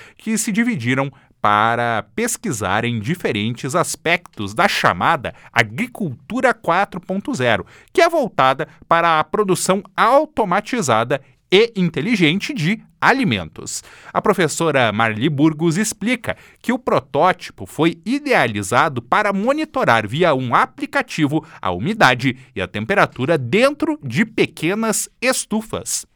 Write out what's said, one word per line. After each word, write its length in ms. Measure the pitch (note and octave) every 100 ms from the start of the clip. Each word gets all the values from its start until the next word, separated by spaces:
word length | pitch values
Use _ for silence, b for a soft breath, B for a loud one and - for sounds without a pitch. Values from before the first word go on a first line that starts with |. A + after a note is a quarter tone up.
| B -
que 220 | - A3
se 120 | -
dividiram 600 | G3+ A#3 G3+ A#2 C3 C#3 b b _
para 640 | G#2+ G#2 A2 A#2 A#2+ A2+ - -
pesquisarem 840 | A3+ - G#3+ A#2+ G2 G2+ A#2+ A#2
diferentes 760 | G#2 F3+ G#3+ A2 G#2+ B2 C#3+ E3
aspectos 800 | D#3 - D#3 E3+ - - G2+
da 120 | G#2+ G3
chamada 720 | - C3 F2+ A#2+ E3 F#2 b b
agricultura 1040 | - A2 A2+ B3 - F3+ A#2+ - A#3+ C4
quatro 480 | A3+ - E3+ G3+ F#3
ponto 320 | - F#3+ B3
zero, 320 | A3 B2 G#2 F2 b b
que 100 | -
é 60 | E4
voltada 580 | D#4+ A#3+ - C3 C3+ D3+ b -
para 320 | E3 E3+ D#3+
a 40 | D#3
produção 580 | - G#3 E3+ - F#3+ - -
automatizada 1300 | G3+ C#4 D4+ - G#3+ F3+ G#3 B3 D3 A2 A#2+ C#3 b b _
e 200 | F#3+ A3+ G3
inteligente 800 | F3 D#3 D#3+ A#3 D#3 G3 -
de 280 | C#4+ D#3 - - _
alimentos. 840 | D3 C4 G#3+ G#2 D#2+ - - - B B B
A 80 | -
professora 680 | - G3 D#3+ - E3 C3+ A#2
Marli 340 | G#2 A2+ G#2+ C#3
Burgos 480 | C#3 D#3 D3+ E3+ D#3+
explica 600 | G#3+ - G3+ B3+ - - b b
que 100 | -
o 80 | A#3+
protótipo 840 | - F3+ - C#3 F3 F3 - - F#2+
foi 340 | - D#3+ E3+ F#3+
idealizado 960 | C#4 D4 A3 B2+ G#2 G2 A#2+ D#3 B2+
para 320 | - F#3+ G#3
monitorar 760 | G3 A3 D4 D4+ C4+ G3 A2+ G#2+
via 260 | C3+ F3
um 220 | C3+ B2+ C#3+
aplicativo 920 | B3 - C#4 C#4+ C4+ - D3 - B B
a 100 | F#2+
umidade 640 | F2+ B2 A3 D3+ B2+ C3 A#2+ B -
e 60 |
a 60 | F2+
temperatura 680 | G#2 G#2+ G3 D#3+ - C3 E3
dentro 640 | A#2+ F#3+ C4 D4 D#4 D4+
de 220 | C#3 A#2
pequenas 840 | A#3 - D3 - D#3 G#3 A3+ G3+ - _
estufas. 840 | B3 B3+ - G#3+ G#3+ F2+ - - -